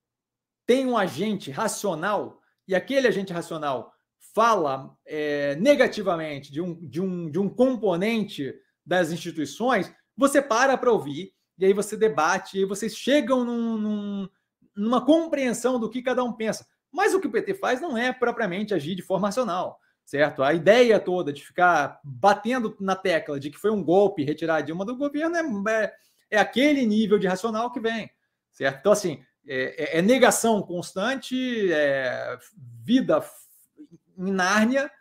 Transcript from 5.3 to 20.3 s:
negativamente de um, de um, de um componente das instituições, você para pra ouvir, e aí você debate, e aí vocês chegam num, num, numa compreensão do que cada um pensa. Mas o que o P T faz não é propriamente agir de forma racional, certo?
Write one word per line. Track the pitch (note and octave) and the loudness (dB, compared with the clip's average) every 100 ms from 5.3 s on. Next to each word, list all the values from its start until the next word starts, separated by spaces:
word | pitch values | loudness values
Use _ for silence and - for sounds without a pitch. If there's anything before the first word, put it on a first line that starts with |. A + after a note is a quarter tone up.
| D3 C#3+ C#3+ | -2 -2 2
negativamente | A#3+ C#4 A#3+ - F#3+ E3+ D#3 C#3+ C#3 | 4 4 4 0 -2 -2 -4 -10 -10
de | C#3 | -8
um, | F3+ | -8
de | E3 E3 B2+ | -10 -10 -6
um, | F#3+ F3+ E3+ | -4 -6 -6
de | D3+ | -4
um | G3 | -4
componente | - B3+ B3 G#3+ E3+ G#3 A3+ G3 - C3+ - _ _ - | 2 2 2 0 0 0 -2 -4 -6 -10 -10 _ _ -2
das | F3+ E3 | 0 0
instituições, | E3+ E3+ D3+ C#3+ - A#3+ A#3 - - _ - | -4 -8 -8 -8 -4 -2 0 -2 -10 _ 0
você | C4+ D4 | 2 4
para | C#4 A3+ C4+ B3+ | 2 2 4 2
pra | B3 | 2
ouvir, | G#3 C#3+ C#3+ F#3+ _ _ - | 2 0 -8 -12 _ _ 0
e | F#3+ | 2
aí | |
você | G3+ G3+ G#3+ | 2 -2 0
debate, | A3 F3+ D#3 F#3+ - F#3+ | 0 2 2 0 -2 -2
e | |
aí | |
vocês | F#3+ G3+ A3 - | -2 -2 -6 -4
chegam | - D4 A3 B3+ | 2 2 2 0
num, | A#3+ A#3+ A#3 A3 | 0 -2 -4 -2
num, | G#3+ G#3 G3+ G3+ F#3+ _ _ _ _ G3+ | -2 -4 -4 -6 -8 _ _ _ _ -4
numa | G#3+ B3 | 0 2
compreensão | B3 D#4+ E4 D4 B3+ G#3+ B3 B3+ | 4 4 4 -2 -2 0 0 0
do | A3 | -4
que | B3+ | -4
cada | B3+ B3 | -2 -2
um | B3 | -2
pensa. | - A3 - - _ _ | -4 -4 -4 -10 _ _
Mas | D4+ G4+ | -2 0
o | E4 | 2
que | B3 | 0
o | |
P | G#3+ | -2
T | G3 | -2
faz | F#3+ G3+ B3+ | -4 -2 -2
não | E4+ A3+ | -2 -2
é | B3+ | -2
propriamente | B3 A#3+ A#3 G#3+ F3 G#3+ | 0 -2 0 -2 -2 -2
agir | F#3+ C#3+ | -2 -2
de | F#3+ | -6
forma | - F#3 G3+ | -4 -2 0
racional, | G#3 A#3+ F3+ C3+ - _ _ | -2 -2 -4 -6 -10 _ _
certo? | _ C#3+ D3 | _ 2 2